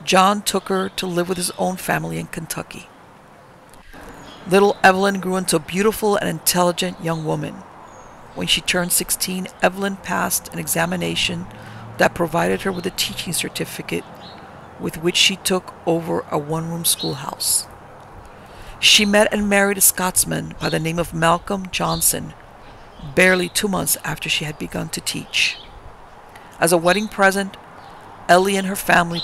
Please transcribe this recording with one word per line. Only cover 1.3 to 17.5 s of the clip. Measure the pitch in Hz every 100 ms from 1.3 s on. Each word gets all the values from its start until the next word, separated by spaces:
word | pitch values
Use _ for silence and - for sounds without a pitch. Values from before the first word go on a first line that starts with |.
| 180
his | 175 -
own | 185 185
family | - 156 160 165
in | 170
Kentucky. | - 165 - - - - - - - - - - - - - - - - - - - -
Little | 190 202 -
Evelyn | 190 185 196 196
grew | 180 185
into | 180 165
a |
beautiful | - 175 214 208 214 202
and | 180
intelligent | 160 - 180 175 170 180 180
young | 165 165 156
woman. | 160 151 196 - - - - - - -
When | - 175
she | -
turned | - 185 180
sixteen, | - 180 - - 185 185 -
Evelyn | 185 185 196 196
passed | - 185 180 - -
an | 170
examination | 156 165 170 180 170 170 - 170 180 - - - - -
that | 165
provided | - 170 170 175 190
her | 196
with | 180 180
a |
teaching | - - 196 -
certificate | 165 - - 165 - - 170 - - - - - - - -
with | 175 160
which | 165 180
she | -
took | 190 - 185 - -
over | - 165 165 170 -
a | 160
one-room | 147 160 165 170
schoolhouse. | 165 - 165 143 143 - -